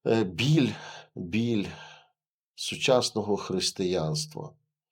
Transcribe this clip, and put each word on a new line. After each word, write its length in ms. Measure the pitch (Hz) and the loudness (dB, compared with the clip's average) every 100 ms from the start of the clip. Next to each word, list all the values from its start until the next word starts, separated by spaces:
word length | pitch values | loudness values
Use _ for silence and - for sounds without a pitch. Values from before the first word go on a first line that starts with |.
| - | 2
е, 160 | 113 | 2
біль, 460 | 98 - 131 156 117 - - - - - | 2 0 2 4 2 -2 -12 -16 -14 -10
біль 500 | 90 107 120 110 87 78 - - _ _ _ _ _ - | -4 -2 0 0 -2 -8 -18 -20 _ _ _ _ _ -10
сучасного 800 | - - - 127 113 110 104 98 | -8 0 4 4 4 0 0 0
християнства, 1160 | - 92 - - 92 90 78 78 - - - - _ _ _ | 0 -2 -2 0 0 0 0 -2 -6 -10 -14 -16 _ _ _